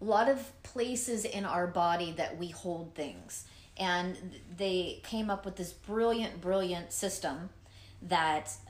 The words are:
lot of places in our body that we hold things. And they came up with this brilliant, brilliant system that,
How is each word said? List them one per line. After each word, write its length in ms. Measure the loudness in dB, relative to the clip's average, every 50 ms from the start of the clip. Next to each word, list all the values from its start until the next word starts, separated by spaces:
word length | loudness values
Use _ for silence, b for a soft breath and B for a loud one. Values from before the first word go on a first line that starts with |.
lot 300 | 2 4 6 6 8 6
of 320 | 6 4 2 -8 -14 -16 -16
places 640 | -6 -2 0 0 0 0 -2 0 0 0 0 0
in 180 | -2 -2 -2 -2
our 220 | 0 0 0 0
body 460 | 2 2 4 4 4 4 4 2 -2 -2
that 260 | -2 -2 -2 -2 -4
we 100 | -6 -6
hold 460 | -6 -6 -4 -4 -4 -4 -6 -8 -6
things. 500 | -6 -6 -6 -6 -10 -14 -12 -12 -12 -12 B B B B B B
And 400 | B 0 2 2 2 2 0 -4 -6 -8 -12 -12 -14 -16 -12 -6
they 440 | -2 0 2 2 2 0 -2 -4 -8 -8
came 240 | -6 -4 -2 0 0
up 160 | -2 -2 -4
with 120 | -6 -6
this 180 | -6 -6 -8 -8
brilliant, 680 | -10 -8 -4 0 2 4 4 4 2 0 -2 -4 -4
brilliant 500 | 0 2 2 2 2 2 -2 -4 -4 -6
system 600 | -4 -2 -2 -2 -2 -2 -2 -4 -4 -4 -8 -10 -12 -16 B B B B B B B B
that, 540 | -2 2 4 4 6 6 4 2 0 -4 -10 -10 -12